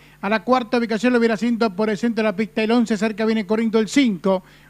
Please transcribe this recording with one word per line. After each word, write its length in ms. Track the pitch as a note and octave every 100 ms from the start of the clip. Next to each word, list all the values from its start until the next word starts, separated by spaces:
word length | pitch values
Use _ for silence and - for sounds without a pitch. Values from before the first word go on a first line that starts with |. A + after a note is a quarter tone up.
| - -
A 80 | G3+
la 160 | A3
cuarta 340 | - B3+ A3 A#3+
ubicación 340 | A#3 A3 B3
lo 80 | A#3+
viene 140 | A#3
haciendo 400 | G#3+ A#3+ A3+ A3+
por 160 | F3+ G#3+
el 80 | G#3
centro 240 | A#3+ A3
de 80 | G#3+
la 60 | F#3+
pista 260 | G#3+ -
el 80 | A3
once. 260 | A#3+ A3+ G#3
Cerca 280 | A3 G#3+
viene 200 | A3 A3
corriendo 340 | F#3 A3 A3+ A3
el 100 | G#3+
cinco. 560 | C#4+ B3+ F3+ F#3+ F#3 - -